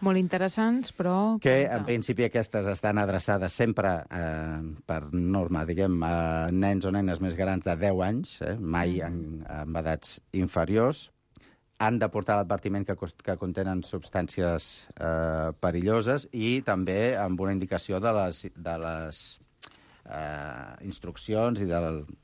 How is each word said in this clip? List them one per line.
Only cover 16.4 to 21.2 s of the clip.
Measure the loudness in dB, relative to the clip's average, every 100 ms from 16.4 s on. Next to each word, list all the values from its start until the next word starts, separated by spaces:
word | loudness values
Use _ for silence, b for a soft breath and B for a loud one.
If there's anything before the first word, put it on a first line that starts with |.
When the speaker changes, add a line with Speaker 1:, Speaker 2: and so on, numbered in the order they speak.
| 0 0
Speaker 2:
també | 0 0 0 2 2 0
amb | 0 0
una | 0
indicació | 0 -2 -4 -2 -2
de | 2
les, | 2 0 -2 -10
de | -10 -6 -6
les, | -4 -6 -8 -10 -12 -16 _ _ -18 B B B
eh, | -12 -8 -6 -6 -8 -10 -12 -12
instruccions | -10 -10 -10 -10